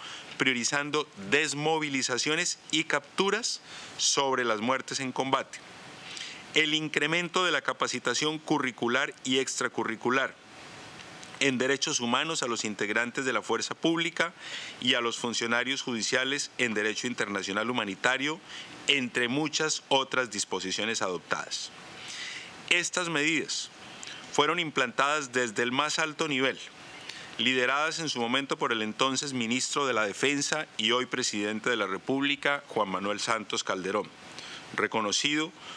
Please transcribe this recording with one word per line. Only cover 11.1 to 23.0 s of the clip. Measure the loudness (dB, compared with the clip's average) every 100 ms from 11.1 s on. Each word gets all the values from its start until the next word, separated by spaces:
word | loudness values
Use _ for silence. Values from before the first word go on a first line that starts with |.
| -16 -14 0
en | 2 4
derechos | 4 2 2 0
humanos | 2 2 2 0
a | 0
los | 0
integrantes | -2 -2 0 2 0 0
de | 0
la | 0
fuerza | 2 0 -2 0
pública | 0 2 0 0 0 -2 -10 -10 -10 -4
y | 2
a | 4
los | 2 0
funcionarios | -2 0 2 2 2 -2
judiciales | -2 -2 0 2 2 -2 -4 -2
en | 0
derecho | 2 0 0 -2
internacional | -2 -2 -2 -2 -2 0
humanitario, | 0 -2 -2 0 0 -2 -4 -10 -14 -14 -10 0
entre | 0 2 0 2
muchas | 2 0 0 0 -2 2
otras | 2 2 0 0
disposiciones | -2 -2 -2 -2 -2 -2 0
adoptadas. | -2 -2 -4 -4 -4 -8 -8 -12 -16 -14 -12 -10 -8 -10 -12 -8 2
Estas | 2 2 -2